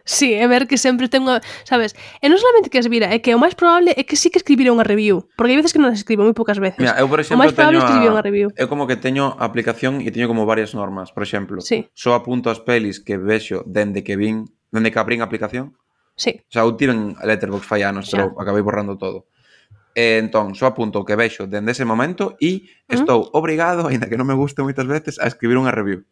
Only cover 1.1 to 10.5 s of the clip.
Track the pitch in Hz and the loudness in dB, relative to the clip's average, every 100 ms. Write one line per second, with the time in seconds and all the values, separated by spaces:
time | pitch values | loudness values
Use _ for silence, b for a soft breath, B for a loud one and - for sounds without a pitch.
1.1 | 262 262 254 B B - 247 220 - B | 0 0 -2 B B -2 0 0 -6 B
2.1 | B 285 359 480 466 381 262 233 233 202 | B 2 4 6 4 4 0 0 0 0
3.1 | 226 226 233 311 359 339 339 349 - - | 0 2 4 4 4 4 4 4 2 0
4.1 | 294 339 349 - 277 254 233 214 208 214 | 0 2 0 2 4 4 4 2 2 2
5.1 | 190 - - 233 262 320 311 277 214 - | 2 0 -2 2 4 2 4 2 2 -2
6.1 | 220 208 226 226 202 190 - 127 113 131 | 2 4 2 -2 0 -2 0 0 2 2
7.1 | 151 151 240 294 - 302 311 - 262 226 | 2 2 4 4 6 4 4 4 4 4
8.1 | 220 208 202 202 202 123 143 135 127 135 | 2 0 0 -2 -2 -4 -2 -4 -2 -2
9.1 | 135 139 - 117 117 113 110 131 139 117 | -2 -2 -2 -4 -2 -4 -2 -2 -2 -6
10.1 | 101 120 113 107 | -4 -2 0 0